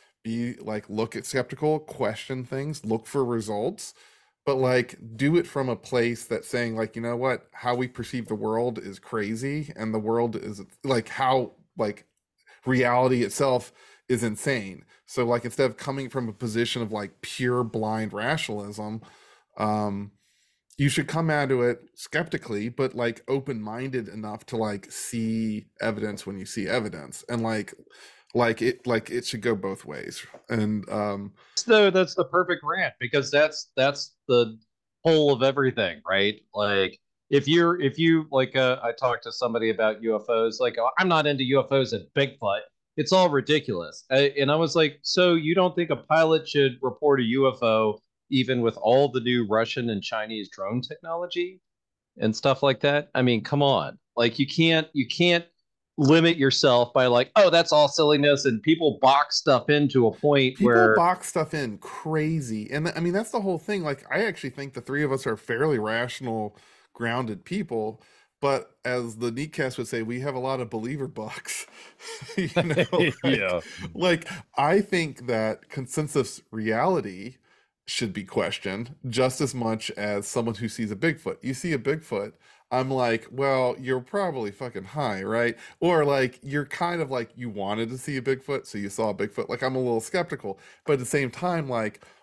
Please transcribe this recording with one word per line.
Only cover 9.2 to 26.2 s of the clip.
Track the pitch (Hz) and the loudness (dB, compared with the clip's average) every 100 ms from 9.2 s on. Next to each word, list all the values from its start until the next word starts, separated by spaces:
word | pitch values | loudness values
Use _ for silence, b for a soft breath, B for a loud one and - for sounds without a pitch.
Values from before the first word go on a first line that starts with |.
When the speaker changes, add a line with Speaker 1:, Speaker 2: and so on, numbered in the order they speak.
| 104 113 135 151 143 - | -4 -4 -4 -6 -8 -8
Speaker 1:
and | 110 | -4
the | 110 | -2
world | 107 117 117 107 | 0 0 0 -4
is, | 107 101 98 _ | -10 -12 -16 _
like, | 135 120 - | 0 0 -2
how, | - 127 131 - - _ - | -2 2 2 0 -10 _ -4
like, | 104 101 _ _ _ _ b b 127 | -4 -6 _ _ _ _ b b 0
reality | 127 120 123 127 123 | 2 4 4 4 2
itself | 110 - 139 123 - b b b - | 0 0 2 2 -2 b b b -2
is | 120 | 0
insane." | 113 107 143 127 98 85 _ b - | 0 -2 -2 -2 -4 -14 _ b -8
So, | - 117 | -2 0
like, | 117 120 | 0 0
instead | - 131 | 0 0
of | 113 | 0
coming | 143 135 127 | -8 -6 -6
from | 131 113 | -6 -6
a | |
position | 107 117 110 120 123 | -6 -2 0 0 -2
of, | 110 | -4
like, | 107 101 _ | -6 -8 _
pure | - - 123 123 | -12 -2 0 0
blind | 117 110 107 110 107 | 0 -2 -2 -2 -4
rationalism, | 101 117 160 - 104 101 104 107 110 b b b b _ - | -4 -2 -2 -4 -8 -8 -10 -10 -10 b b b b _ -4
um, | 107 107 104 101 104 _ _ _ _ _ _ - | -2 0 -2 -4 -8 _ _ _ _ _ _ 0
you | 139 | 0
should | - 135 | 0 -2
come | 160 160 | 0 0
at | 151 135 | 2 2
it | 127 120 117 - - | 2 2 0 -8 -20
skeptically, | - 151 165 160 - 104 110 | -6 -4 -4 -6 -6 -6 -4
but, | 123 131 120 | -4 -4 -2
like, | 117 113 - | -4 -4 -4
open-minded | 139 135 117 107 117 135 127 104 | -4 -4 -8 -8 -8 -6 -6 -8
enough | 107 107 107 - | -10 -12 -12 -8
to, | 117 | -4
like, | 107 101 - | -2 -4 -8
see | - - 117 113 113 110 107 - - | -12 -8 -4 -2 0 -2 -4 -8 -6
evidence | 110 104 107 101 | -4 -2 -4 -6